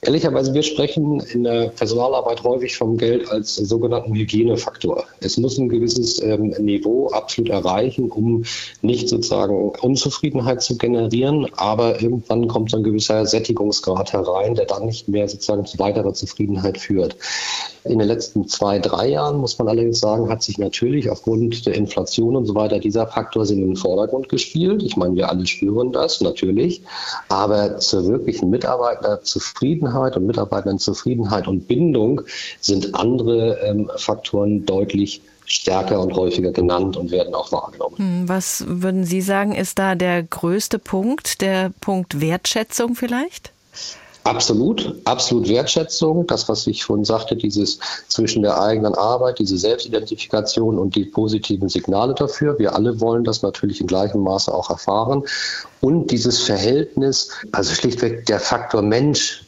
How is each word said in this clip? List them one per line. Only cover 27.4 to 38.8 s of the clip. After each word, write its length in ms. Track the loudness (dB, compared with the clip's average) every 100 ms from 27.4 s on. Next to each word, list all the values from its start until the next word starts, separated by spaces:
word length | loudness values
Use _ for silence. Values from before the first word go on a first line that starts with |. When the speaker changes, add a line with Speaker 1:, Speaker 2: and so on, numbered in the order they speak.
| 4 4 2 0
Speaker 1:
zur 280 | 0 2 2
wirklichen 440 | 2 0 0 2
Mitarbeiterzufriedenheit 1700 | 2 0 0 0 0 -2 -2 -2 -4 -6 -2 0 0 0 0 0 0
und 100 | 0
Mitarbeitendenzufriedenheit 1200 | 0 0 -2 0 0 -2 -2 -2 0 0 0 0
und 220 | -2 0
Bindung 540 | 2 4 4 2 0 -4 -12 -12 -6
sind 360 | -2 0 0 0
andere, 640 | 2 2 2 2 2 0
ähm, 280 | 0 0 -2 -4
Faktoren 680 | -4 -4 -2 0 2 0 0
deutlich 560 | 0 0 0 -2 -4 -16 _
stärker 560 | -6 -2 0 0 0 0
und 120 | 0 0
häufiger 340 | 0 0 0
genannt 460 | 2 2 2 0 -2
und 160 | -2
werden 240 | 0 0 -2
auch 160 | -4
wahrgenommen. 460 | -4 -6 -8 -8 -4
Speaker 2:
Hm, 300 | -2 -2 -2
was 360 | -2 -4 -6 -6
würden 380 | -4